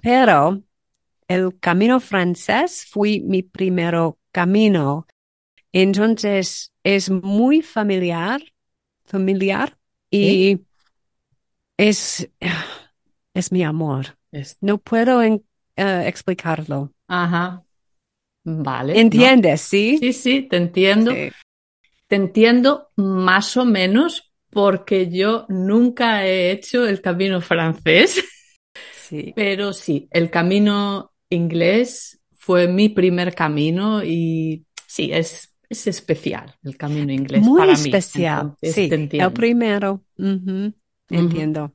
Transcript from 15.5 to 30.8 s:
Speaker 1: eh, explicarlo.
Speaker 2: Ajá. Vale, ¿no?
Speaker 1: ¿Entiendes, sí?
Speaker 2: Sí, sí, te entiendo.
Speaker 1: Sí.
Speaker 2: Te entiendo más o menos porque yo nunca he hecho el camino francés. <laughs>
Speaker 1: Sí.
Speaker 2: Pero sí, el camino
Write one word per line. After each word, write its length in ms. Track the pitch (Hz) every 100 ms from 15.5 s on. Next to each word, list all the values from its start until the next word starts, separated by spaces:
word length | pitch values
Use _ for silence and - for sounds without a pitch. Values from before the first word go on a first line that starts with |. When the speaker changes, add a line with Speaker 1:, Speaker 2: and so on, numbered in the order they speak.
| _ _ -
Speaker 1:
eh, 280 | 196 180 -
explicarlo. 840 | - - 180 170 160 156 139 143 _ _
Speaker 2:
Ajá. 560 | 180 175 175 180 180 _ _ _ _ _ _ _ _
Vale, 480 | 165 160 139 127 131
¿no? 60 | 196
Speaker 1:
¿Entiendes, 640 | 226 220 254 262 185 151
sí? 340 | - 196 214 302
Speaker 2:
Sí, 140 | 247
sí, 300 | 254 247 269
te 140 | 269 180
entiendo. 540 | 175 180 190 208 226
Speaker 1:
Sí. 180 | 262 143 - _ _ _ _ _ _ _
Speaker 2:
Te 100 | 202
entiendo 720 | 190 208 226 247 254 294 - -
más 600 | 190 190 185 190 214 247
o 80 |
menos 640 | 247 202 185 214 330 - _ _ _
porque 600 | 208 202 190 196 196 185
yo 340 | 180 202 226 -
nunca 760 | 190 190 214 247 247 233 214 190
he 240 | 185 180
hecho 360 | 202 - 247 240
el 140 | 196
camino 380 | 185 175 196 185
francés. 840 | 170 170 165 160 - 160 349 381 -
<laughs> 60 | _ _ _ _ - -
Speaker 1:
Sí. 380 | - - 156 -
Speaker 2:
Pero 380 | - 202 190 202
sí, 340 | 190 - 143 -
el 200 | 170 165
camino 840 | 170 170 202 208 202